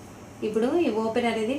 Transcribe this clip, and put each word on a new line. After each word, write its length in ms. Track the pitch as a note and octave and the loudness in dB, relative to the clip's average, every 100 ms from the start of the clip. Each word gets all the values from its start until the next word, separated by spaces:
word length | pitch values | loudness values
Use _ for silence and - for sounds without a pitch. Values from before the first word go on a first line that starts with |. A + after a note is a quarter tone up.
| - - - - A3 | -16 -16 -18 -6 -2
ఇప్పుడు 200 | A3 A#3+ E4+ D4 | 2 2 4 2
ఈ 40 | G#3+ | 2
ఓపెన్ 260 | A3 A3+ A#3 | 0 2 0
అనేది 240 | A3 G#3+ | 0 0